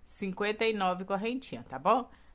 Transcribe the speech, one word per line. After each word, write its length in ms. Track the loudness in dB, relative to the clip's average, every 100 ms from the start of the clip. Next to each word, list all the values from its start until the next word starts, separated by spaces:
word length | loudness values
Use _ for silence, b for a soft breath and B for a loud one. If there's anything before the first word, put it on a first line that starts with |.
| -16
cinquenta 600 | -6 -6 0 -2 2 0
e 60 |
nove 320 | 2 2 0
correntinha, 600 | -2 -2 -2 -4 -6 -12 -10
tá 100 | 0
bom? 320 | 4 4 2 B B